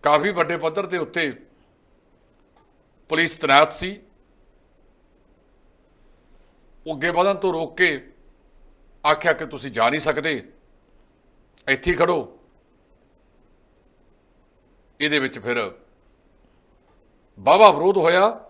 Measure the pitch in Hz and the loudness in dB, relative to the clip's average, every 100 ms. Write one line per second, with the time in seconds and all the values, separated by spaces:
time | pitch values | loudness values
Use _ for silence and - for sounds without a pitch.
0 | 147 147 - 180 - 170 160 160 185 175 | 0 0 0 -4 -4 -4 -4 -6 -6 -8
1 | 156 170 151 - - _ _ _ _ _ | -6 -6 -6 -8 -20 _ _ _ _ _
2 | _ _ _ _ _ _ _ _ _ _ | _ _ _ _ _ _ _ _ _ _
3 | _ 156 165 - 147 139 156 - 185 202 | _ -2 -2 -4 4 4 4 0 -10 -12
4 | _ _ _ _ _ _ _ _ _ _ | _ _ _ _ _ _ _ _ _ _
5 | _ _ _ _ _ _ _ _ _ _ | _ _ _ _ _ _ _ _ _ _
6 | _ _ _ - _ _ _ - 160 147 | _ _ _ -20 _ _ _ -20 -12 -6
7 | 165 170 190 202 190 165 156 - 180 139 | -4 0 0 0 -2 -2 -6 0 0 0
8 | - _ - _ _ _ - _ _ _ | -12 _ -20 _ _ _ -20 _ _ _
9 | 147 151 170 - 151 - 135 110 113 151 | -2 0 0 -2 -6 -12 -10 0 0 0
10 | 147 151 156 135 - - _ _ _ _ | -2 -2 -4 -6 -10 -20 _ _ _ _
11 | _ _ _ _ _ _ - 135 - - | _ _ _ _ _ _ -6 -4 -2 0
12 | 165 170 113 - _ _ _ _ _ _ | 0 -2 -6 -16 _ _ _ _ _ _
13 | _ _ _ _ _ _ _ _ _ _ | _ _ _ _ _ _ _ _ _ _
14 | _ _ _ _ _ _ _ _ _ _ | _ _ _ _ _ _ _ _ _ _
15 | 151 151 135 120 104 120 101 - _ _ | -2 0 -2 -6 -6 -4 -4 -10 _ _
16 | _ _ _ _ _ _ _ _ _ _ | _ _ _ _ _ _ _ _ _ _
17 | _ _ _ - 101 180 214 147 175 196 | _ _ _ -6 2 8 8 6 2 2
18 | 165 180 208 226 - | 2 4 2 0 -16